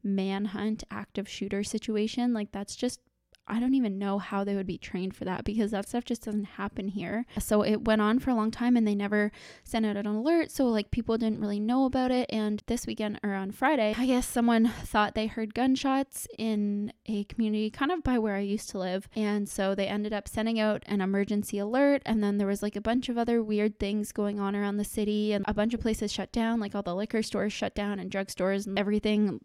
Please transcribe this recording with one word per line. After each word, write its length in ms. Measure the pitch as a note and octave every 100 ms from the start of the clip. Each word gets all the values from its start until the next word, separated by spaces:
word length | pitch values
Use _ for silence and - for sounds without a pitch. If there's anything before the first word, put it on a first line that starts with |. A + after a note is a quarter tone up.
manhunt, 800 | G3 G3 F#3+ G3 G3+ G#3+ G#3+ G#3+ -
active 360 | G3+ G#3 - G3
shooter 360 | - G3+ G3+
situation. 680 | G#3 A3 - G#3+ A3 - B3
Like, 200 | A3+ G#3
that's 240 | G3 G3+ -
just, 240 | B3 - _ _ _ _ -
I 120 | G#3+
don't 140 | B3+
even 240 | C4+ A3+ G3
know 220 | G3+ G3+
how 240 | F#3+ G3
they 120 | G3+ G3
would 120 | F#3+
be 100 | F3
trained 380 | - F#3 F#3+ -
for 100 | F#3
that, 180 | F#3
because 280 | - A3 G#3
that 180 | G3+ G3+
stuff 160 | A#3+ -
just 180 | A#3
doesn't 200 | A3+ G#3
happen 440 | G3+ - G3+ - G3
here. 380 | F#3+ - A3 B3 -
So 240 | - G#3
it 200 | G#3 G#3+
went 180 | A3+ G#3+
on 180 | G#3 A#3+
for 100 | C4
a 60 | A#3
long 160 | A3
time 260 | - A#3+ B3
and 100 | G#3+
they 80 | G3+
never 360 | G3+ G#3 G#3 - - -
sent 220 | - A3+ G#3+
out 120 | G3+
an 80 | G#3
alert. 460 | G#3+ C4+ E4+ D#4
So, 160 | - B3+
like, 240 | A3 G#3
people 260 | - A3+ A3+
didn't 240 | A3 G#3+
really 180 | G#3 G#3
know 260 | G#3+ B3+ C4
about 260 | C4 B3+
it. 180 | B3+ B3
And 320 | A3 G#3+ G#3 -
this 180 | A#3 -
weekend, 340 | G#3+ G#3+ G3+
or 100 | G#3
on 180 | G3 F#3+
Friday, 440 | - C4 C#4+ G#3+ A3
I 80 | B3+
guess 220 | B3 -
someone 400 | B3 A#3 A3+ A3+
thought 480 | - - G#3+ G#3 A3
they 100 | A3
heard 300 | - G#3+ A#3
gunshots 720 | C4 C4 C4+ C4+ C#4 - - A4
in 560 | A3 G#3 G#3 G3+ G#3 - -
a 180 | G#3 G3+
community 460 | - A3 G#3+ A3
kind 200 | - C#4
of 120 | F4+
by 160 | C4 B3
where 160 | A3 G3
I 60 |
used 280 | G3+ G#3 -
to 100 | G3
live. 300 | F#3 F#3+ - A3
And 340 | G#3+ G#3 G3+
so 260 | - G3 G3
they 120 | G3
ended 260 | G#3 G#3
up 160 | G#3 -
sending 300 | - A3 A3+
out 240 | G#3+ G#3 -
an 160 | G3+
emergency 560 | F#3+ G3 G3 G#3 - G3+
alert. 460 | G3+ B3+ C#4+ C#4+ -
And 180 | A3
then 140 | G3+ G3+
there 100 | G3
was, 140 | G3+
like, 160 | G#3 G#3
a 40 |
bunch 280 | A3 B3 B3+
of 80 | A#3
other 260 | A#3 A#3
weird 360 | G#3+ G#3 G#3+ -
things 340 | G3+ G#3 G#3
going 260 | - G#3 G#3
on 160 | G3 G3+
around 220 | G3+ G3+
the 80 | G#3
city, 480 | - G#3 G#3 G#3+
and 100 | G3+ G3
a 60 |
bunch 200 | G#3 A3
of 80 | A#3
places 320 | A3+ A3 G#3
shut 180 | - F#3+
down, 280 | A#3 A3+ A#3
like, 140 | G3+ G3+
all 80 |
the 120 | G3 F3+
liquor 280 | A3 A3+
stores 280 | A3 G3+ G3+
shut 240 | - - -
down 240 | G3+ G3
and 120 | F3+
drugstores 560 | G3 F#3+ - F#3 G3 G3+
and 120 | G3
everything 600 | G3+ G#3+ G#3+ G#3 G#3 C3+